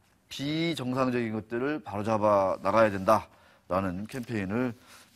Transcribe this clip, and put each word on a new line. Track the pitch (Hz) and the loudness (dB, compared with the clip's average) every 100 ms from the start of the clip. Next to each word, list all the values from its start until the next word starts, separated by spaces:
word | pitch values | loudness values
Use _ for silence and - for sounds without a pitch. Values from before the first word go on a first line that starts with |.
| _ _ _ | _ _ _
비정상적인 | - 143 156 170 143 123 127 127 123 113 | -8 -4 -2 -2 -4 -4 0 0 0 -2
것들을 | 107 101 117 135 151 | -4 -6 -4 -4 -4
바로잡아 | - 98 104 110 107 101 95 76 | -6 -4 0 2 4 4 4 0
나가야 | - 107 110 | 2 4 4
된다라는 | 98 95 107 - _ _ _ - 90 98 87 107 | 4 2 2 0 _ _ _ -4 -2 -2 -4 -8
캠페인을 | 135 120 113 95 110 127 107 - - - | -10 -6 -6 -2 -2 -4 -6 -16 -20 -20